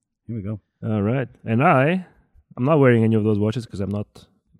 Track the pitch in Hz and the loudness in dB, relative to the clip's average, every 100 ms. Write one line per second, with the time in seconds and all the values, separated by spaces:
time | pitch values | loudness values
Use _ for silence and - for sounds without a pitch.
0 | _ _ - 113 95 107 - _ 113 110 | _ _ -14 -10 -8 -10 -14 _ -4 -2
1 | 101 131 120 - - 113 165 139 143 185 | -2 -2 -6 -10 -4 0 4 4 2 -2
2 | 180 _ _ _ _ - 127 147 131 117 | -6 _ _ _ _ -6 0 4 4 4
3 | 113 110 107 104 107 120 117 92 98 104 | 4 2 0 0 -2 -4 -10 -8 -6 -6
4 | 101 - _ _ _ _ | -10 -16 _ _ _ _